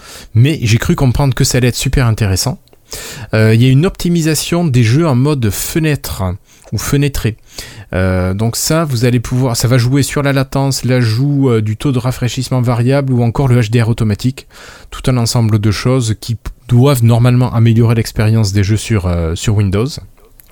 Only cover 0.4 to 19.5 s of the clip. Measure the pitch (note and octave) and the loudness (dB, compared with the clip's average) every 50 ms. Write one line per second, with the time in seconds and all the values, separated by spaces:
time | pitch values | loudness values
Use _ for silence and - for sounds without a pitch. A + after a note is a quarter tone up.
0.4 | B2 D3 E3 - - G2 A2 A2+ - - F3 - C#3 B2+ A#2 - D3 C3+ A#2+ - | 4 4 2 0 0 0 0 0 2 0 0 2 0 0 2 2 0 0 0 0
1.4 | - - - B2+ A#2+ B2 A#2 - - C3+ - C#3+ B2+ A#2 A2 - A2 F#2+ F#2 F2 | -2 0 0 0 0 0 0 -2 -2 -2 0 0 2 0 0 0 0 0 0 -2
2.4 | - C3+ - - _ _ _ _ _ _ - - - - - - - - - A2 | -2 -4 -6 -8 _ _ _ _ _ _ -16 -16 -14 -16 -16 -16 -8 -4 0 2
3.4 | A2 A2 A2+ A2+ B2+ C3 C3 C#3 E3 F#3+ - - - F3 F3 E3+ D3+ D#3+ D#3 - | 4 4 4 4 4 4 4 4 2 0 -2 -4 -2 -2 0 0 0 0 -2 -2
4.4 | - - F3 F3 F3 D#3+ A#2+ B2+ A#2 A2 A#2+ D3+ E3+ D#3+ B2+ B2 C3 D3 D#3 C3+ | -2 -2 -2 -2 0 0 2 2 2 4 2 2 2 2 2 2 2 0 0 0
5.4 | A2+ G#2 - - - - - E3+ D#3+ D#3 C#3+ C3+ - - - - F#2+ F#2 F#2 - | -2 -2 -2 -4 -6 -6 -4 -2 0 0 -2 -2 -4 -8 -8 -6 -6 -6 -6 -8
6.4 | _ _ _ _ _ - - G#2 - - D3 C#3 C#3+ C#3 C3+ - - A2+ G#2+ - | _ _ _ _ _ -8 -8 -6 -4 -2 0 0 0 -2 -2 -4 -4 -4 -6 -6
7.4 | - - - - - - - A2 G2 - - F#2 F#2 F#2 F#2 F#2 F2+ F#2 F#2+ G2+ | -12 -20 -20 -18 -18 -18 -18 -20 -12 -6 -4 -2 0 0 0 0 -2 -2 -2 -2
8.4 | A2+ A#2 A2 - - - D#3 D#3+ E3+ D3 B2+ A2+ B2 B2 A#2+ B2 - - C3 B2 | -2 -4 -4 -4 -4 -2 -2 -2 -2 -2 -2 -2 0 0 0 0 -2 -2 -2 -2
9.4 | C3 B2+ A2+ - - A2+ B2+ B2+ A2+ B2 C3+ C#3+ B2+ - - D3 C3+ C#3 C3+ C3+ | -2 -2 -2 -2 0 2 2 2 2 2 0 0 0 -2 -2 -2 -2 0 0 -2
10.4 | C3 C3+ - C#3 C#3 C3+ C3 - - A#2+ B2+ B2 A#2+ A2 A2 A#2+ C#3 C#3+ C#3+ C#3 | -2 -2 -2 -2 -2 -2 -2 -2 -2 0 0 0 0 0 0 0 0 0 0 2
11.4 | C3+ B2+ A#2 A2+ G#2+ G#2+ G#2+ - - D3+ B2+ B2 A2+ B2+ B2 - B2+ A2+ - C3 | 2 2 2 2 0 -2 -4 -2 -2 -2 -2 0 -2 -4 -4 -4 -4 -4 -4 -6
12.4 | B2+ - C3 B2+ A#2+ B2 B2 A#2 A#2 B2 C3+ C#3+ C#3 C3 B2+ A#2+ A#2+ A#2 - - | -4 -2 -2 0 0 0 0 0 2 2 2 0 0 0 0 0 0 0 0 0
13.4 | C#3+ C3 A#2+ B2 A#2 G#2 A#2 B2 A#2 G#2+ A#2 - A#2 G#2+ G2+ - - B2+ C3 - | 2 2 2 2 2 2 2 0 2 0 0 0 0 -2 -2 -2 -2 -4 -6 -6
14.4 | - _ - - - - - - - - - - - C#3 B2+ B2 A#2 A2 - B2 | -12 _ -20 -20 -20 -20 -20 -20 -20 -18 -16 -6 -2 -2 0 0 0 0 0 0
15.4 | A2+ A2 A2 G#2+ G2+ A2 G2 - - B2 B2+ C3+ A#2+ A2 G#2 - - - A2+ - | 2 2 2 2 2 0 0 0 0 0 0 0 0 -2 -4 -4 -6 -8 -8 -8
16.4 | - - - - _ - A#2+ A#2+ B2+ C#3+ C#3+ B2 A#2 A2+ A#2 A2+ B2 B2+ B2 B2 | -8 -12 -14 -14 _ 0 2 4 4 4 4 4 4 4 4 4 4 4 4 2
17.4 | B2+ - - A#2 A2+ A#2 A2+ A2+ A#2+ A2+ A#2+ A2+ A2 - - - A2 G#2+ A2 A2+ | 2 0 2 2 4 4 4 4 4 4 2 0 -2 -2 -2 -2 0 2 2 2
18.4 | A2 G2 G2 G#2 G2 F#2 A2 G#2 - - A2+ G#2 F2+ F#2 F2 E2+ E2+ D#2+ E2+ - | 0 0 0 0 2 2 0 -2 -2 -2 -2 -2 0 -2 -2 -2 -2 -2 -4 -4
19.4 | - A#2+ | -2 0